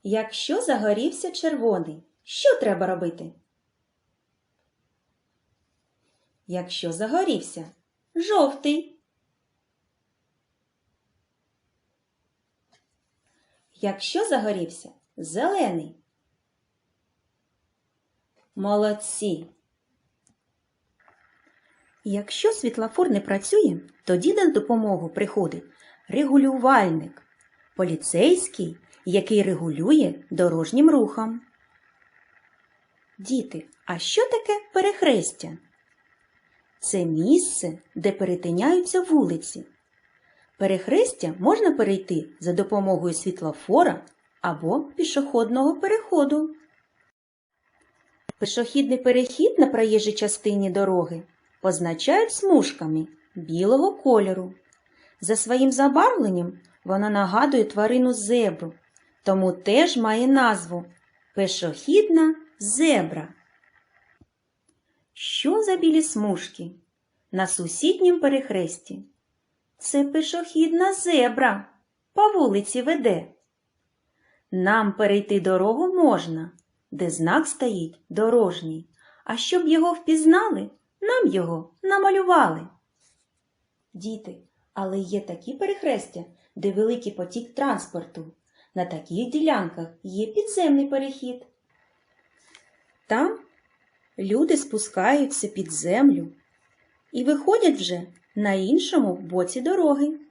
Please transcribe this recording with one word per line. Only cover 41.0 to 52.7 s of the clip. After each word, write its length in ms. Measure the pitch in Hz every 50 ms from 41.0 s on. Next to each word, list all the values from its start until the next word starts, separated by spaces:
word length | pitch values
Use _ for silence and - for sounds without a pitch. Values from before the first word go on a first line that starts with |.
| 508 - - - - 165 160 185
можна 320 | 180 277 415 453 427 339
перейти 580 | - - 220 196 196 190 - - 175 156 160 - - _
за 120 | 160 175
допомогою 600 | 175 185 196 196 214 202 196 196 185 156 165 175 160
світлофора 880 | - - 190 180 - 170 151 147 - - - 202 302 349 302 - - - - _ _ _ _ _ _
або 400 | - 180 165 151 165 160 208 294
пішохідного 1000 | 311 - - - 330 311 - 285 277 277 - 233 226 214 240 262 269 294 320 -
переходу. 760 | - 392 427 453 - - 370 311 285 277 294 302 311 311 - - _ _ _ _ _ _ _ _ _ _ _ _ _ _ _ _ _ _ _ _ _ _ _ _ _ _ _ _ _ _ _ _ _ - - _
Пішохідний 600 | 208 202 - 247 233 233 - 277 277 - 254 254
перехід 600 | - 254 247 254 247 247 - - 339 453 - 392
на 80 | 277
проїжджій 460 | 277 - 226 226 220 214 214 208 214
частині 580 | 208 - 214 202 - - - 214 202 202 196 190
дороги 520 | 175 196 196 190 185 175 165 165 165 165 165 _ _ _ _ _ _ _
позначають 720 | - 190 180 - 175 165 165 160 - 269 320 415 453 453
смужками 760 | - - 403 381 349 254 - -